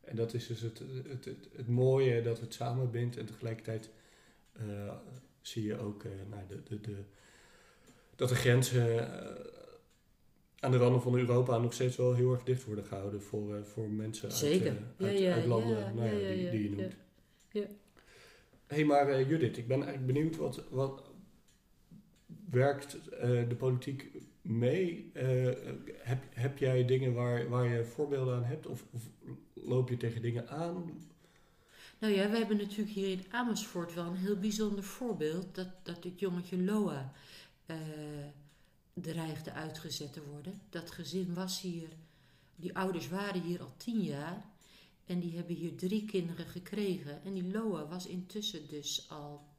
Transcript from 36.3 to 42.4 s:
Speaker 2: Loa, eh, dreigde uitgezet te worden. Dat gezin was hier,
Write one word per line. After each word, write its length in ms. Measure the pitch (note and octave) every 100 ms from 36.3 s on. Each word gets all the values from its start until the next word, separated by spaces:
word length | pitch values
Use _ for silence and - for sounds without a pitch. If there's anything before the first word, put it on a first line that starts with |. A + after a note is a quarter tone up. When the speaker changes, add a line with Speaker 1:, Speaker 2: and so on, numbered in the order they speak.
| F3 F3 F3+
Speaker 2:
Loa, 480 | F#3 G#3+ F#3+ C#3+ C3+ - - - - _
eh, 100 | - D#3+ D#3 D3+ D3+ D3 C#3+ C#3+ - _ _ _ _
dreigde 580 | - E3+ E3 D#3+ D#3 -
uitgezet 640 | C#3+ D#3 - E3 - D3
te 100 | D#3
worden. 380 | C#3+ D3 D3 G#3 -
Dat 220 | E3+ E3
gezin 420 | - D#3 F3+ F3+
was 280 | F3 F#3 -
hier, 260 | F#3 E3+ D#3+ - - _ _ _